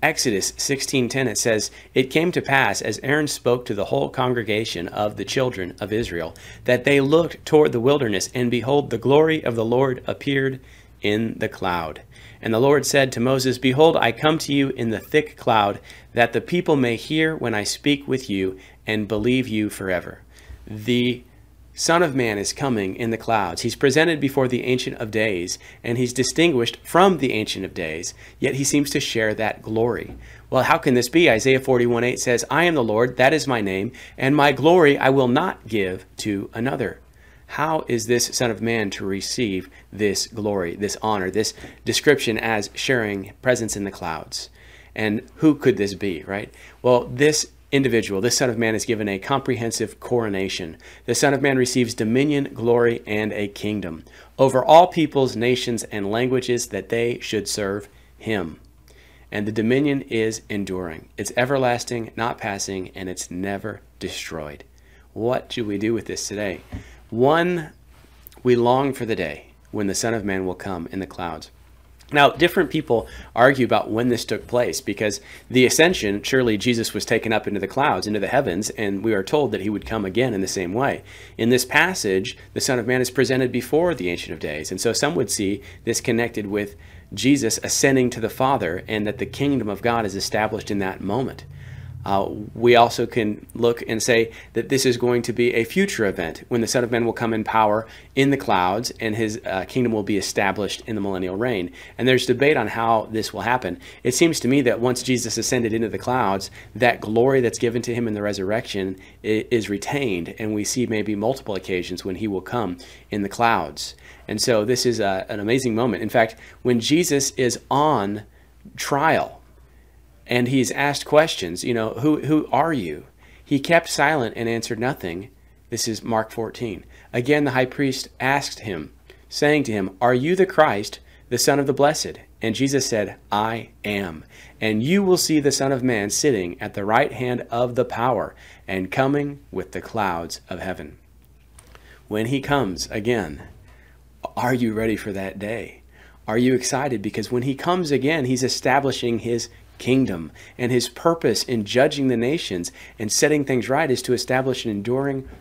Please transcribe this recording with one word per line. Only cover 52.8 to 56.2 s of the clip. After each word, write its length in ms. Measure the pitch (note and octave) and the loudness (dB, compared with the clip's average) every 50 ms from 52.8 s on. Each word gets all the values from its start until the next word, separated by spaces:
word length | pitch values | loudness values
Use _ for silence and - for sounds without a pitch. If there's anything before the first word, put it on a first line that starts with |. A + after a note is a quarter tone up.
| A#2+ A#2 A#2 - - | 4 2 0 -2 -4
and 280 | - G#2 G#2+ G#2+ G#2+ G2 | -4 -4 -2 -2 -2 -4
a 160 | - G#2 G2+ | -4 -6 -6
kingdom 560 | - - - G#2 G#2+ G#2 F2+ F2 E2 D#2+ - - - - - - - - | -6 -6 -4 -4 -4 -4 -4 -8 -10 -12 -14 -18 -20 -20 -20 -8 2 4
over 240 | C3+ C3+ B2+ C3 B2 | 4 4 4 4 6
all 240 | - D3+ E3 F3+ | 8 10 10 10
peoples, 480 | F3 - E3+ D#3 D3 - C#3 C3 A#2+ G#2+ | 8 4 0 0 2 2 2 2 2 0
nations, 480 | G#2+ A#2 B2 B2+ B2 - B2 A#2 G#2 - | 0 0 0 0 0 0 -4 -4 -4 -6
and 260 | - - G#2 G2 G2 | -6 -6 -6 -4 -2
languages, 580 | G#2+ A#2 | 0 0